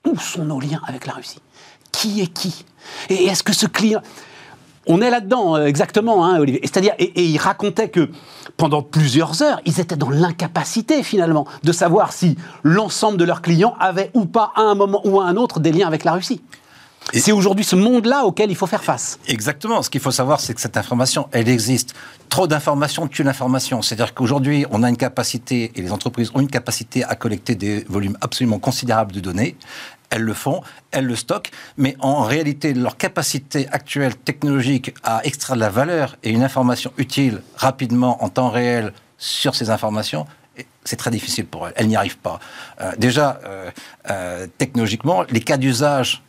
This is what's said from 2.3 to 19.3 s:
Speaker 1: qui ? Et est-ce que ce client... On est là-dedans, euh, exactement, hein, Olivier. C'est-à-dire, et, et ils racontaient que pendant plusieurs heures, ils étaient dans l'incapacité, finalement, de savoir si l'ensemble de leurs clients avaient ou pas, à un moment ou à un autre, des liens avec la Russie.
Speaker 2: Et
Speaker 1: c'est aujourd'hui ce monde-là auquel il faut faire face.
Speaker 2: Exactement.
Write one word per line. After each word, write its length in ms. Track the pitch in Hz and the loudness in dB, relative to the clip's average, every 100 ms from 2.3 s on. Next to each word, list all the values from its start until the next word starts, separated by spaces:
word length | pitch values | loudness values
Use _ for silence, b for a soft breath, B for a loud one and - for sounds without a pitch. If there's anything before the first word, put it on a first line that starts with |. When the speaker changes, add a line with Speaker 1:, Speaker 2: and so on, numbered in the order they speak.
Speaker 1:
qui ? 320 | - 185 - - B B B B | -4 -8 -8 -16 B B B B
Et 180 | 370 359 | 2 2
est-ce 160 | 190 | 2
que 100 | - | 0
ce 140 | 190 208 | 0 0
client... 360 | - 214 214 B B B B B B B B - | 2 2 2 B B B B B B B B 2
On 140 | 165 | 4
est 100 | 247 | 4
là-dedans, 460 | 240 196 254 185 156 | 2 2 2 4 4
euh, 100 | 147 | 2
exactement, 580 | 143 196 214 226 208 | 2 2 2 4 4
hein, 140 | 170 175 | 6 6
Olivier. 220 | 143 123 | 4 4
C'est-à-dire, 320 | 147 196 196 - | 2 4 2 2
et, 60 | |
et 200 | 180 180 | 0 2
ils 140 | 175 151 | 2 2
racontaient 500 | 190 196 202 175 220 | 0 0 -2 -2 0
que 220 | 180 151 B B B B - | 2 2 B B B B 0
pendant 260 | 156 151 | 2 2
plusieurs 600 | - 156 147 123 247 165 | 0 2 4 4 2 2
heures, 180 | 302 240 | 2 2
ils 160 | 175 180 | -2 -2
étaient 160 | 170 156 | -2 -2
dans 140 | 135 | 0
l'incapacité, 920 | 143 175 165 160 170 151 226 220 302 | 2 2 0 -4 -4 -2 -4 0 0
finalement, 440 | - 208 165 156 143 B | 2 0 2 2 0 B
de 80 | 151 | 0
savoir 400 | 170 175 190 185 | 2 4 4 2
si 260 | - 180 - B B | 2 2 2 B B
l'ensemble 560 | 147 185 208 - 226 196 | 4 4 2 0 0 2
de 60 | |
leurs 180 | 170 165 | 2 2
clients 320 | 165 170 208 208 | 2 4 4 4
avaient 300 | 185 180 196 | 0 0 0
ou 120 | 247 175 | 0 2
pas, 260 | 226 214 | 0 2
à 60 | - | 2
un 160 | 214 202 | 2 4
moment 260 | 202 202 | 2 2
ou 160 | 208 196 | 4 2
à 60 | 180 | 4
un 100 | 190 | 2
autre, 220 | 240 165 | 0 2
des 140 | 156 | 2
liens 160 | 160 180 | 4 2
avec 160 | 156 | 0
la 80 | 170 | 0
Russie. 280 | 175 180 226 - B B B B B B | 0 -2 -6 -8 B B B B B B
Speaker 2:
Et 80 | 117 | 0
Speaker 1:
c'est 120 | 202 | 4
aujourd'hui 320 | 214 190 196 | 4 4 2
ce 120 | 214 185 | 2 4
monde-là 480 | 214 247 226 277 | 4 4 2 2
auquel 260 | 226 175 208 | 0 2 0
il 60 | 180 | 0
faut 100 | 180 | -2
faire 160 | 208 | -2
face. 380 | - 131 - - | -2 -4 -6 -8
Speaker 2:
Exactement. 520 | - | -6